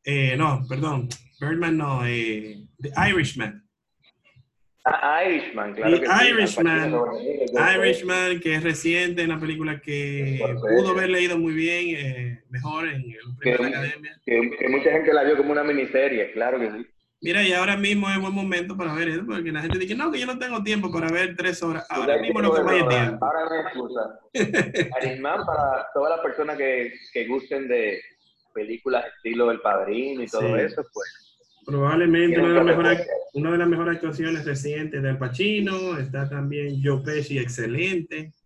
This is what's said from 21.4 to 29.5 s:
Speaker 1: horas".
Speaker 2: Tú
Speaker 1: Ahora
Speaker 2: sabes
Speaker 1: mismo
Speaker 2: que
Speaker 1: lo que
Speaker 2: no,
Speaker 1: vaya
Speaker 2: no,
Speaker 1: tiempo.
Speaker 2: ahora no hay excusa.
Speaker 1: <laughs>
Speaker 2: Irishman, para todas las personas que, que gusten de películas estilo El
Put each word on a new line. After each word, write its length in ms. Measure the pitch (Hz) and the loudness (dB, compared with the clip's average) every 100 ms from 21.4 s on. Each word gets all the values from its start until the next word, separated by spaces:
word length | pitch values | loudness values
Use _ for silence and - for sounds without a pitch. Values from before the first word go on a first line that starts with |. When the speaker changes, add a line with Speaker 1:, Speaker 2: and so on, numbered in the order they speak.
| 180 170 | -4 -2
Speaker 1:
horas". 240 | 170 160 - | -4 -4 -4
Speaker 2:
Tú 80 | - | -2
Speaker 1:
Ahora 120 | 139 143 | 2 2
Speaker 2:
sabes 40 | |
Speaker 1:
mismo 180 | - 107 | 2 2
Speaker 2:
que 40 | - | 4
Speaker 1:
lo 80 | |
que 60 | 160 | 4
Speaker 2:
no, 60 | - | 4
Speaker 1:
vaya 160 | - | 4
Speaker 2:
no, 60 | 127 | 4
Speaker 1:
tiempo. 360 | 123 117 110 131 | 4 2 0 -2
Speaker 2:
ahora 140 | 156 165 | 0 -2
no 60 | 160 | -2
hay 60 | |
excusa. 580 | 156 131 120 123 110 - _ | -4 -6 -6 -4 -6 -8 _
Speaker 1:
<laughs> 680 | 254 - - - - - 131 | -2 2 2 0 -2 -2 -2
Speaker 2:
Irishman, 440 | 131 131 139 190 175 | -4 -4 -4 -2 -2
para 400 | 151 143 131 - 143 | 0 0 0 -2 0
todas 160 | 147 | 0
las 80 | 165 | 0
personas 380 | 170 - 151 143 | -2 -2 -4 0
que, 340 | 135 127 120 - - | 0 0 -2 -8 -8
que 140 | 123 117 | -6 -2
gusten 420 | 131 131 139 131 | -4 -2 -6 0
de 320 | 123 110 95 - _ _ _ _ | 0 0 -4 -10 _ _ _ _
películas 520 | 110 107 117 135 123 - - | -8 -6 -6 -2 -2 -2 -10
estilo 340 | 113 117 | -6 2
El 120 | 120 | 2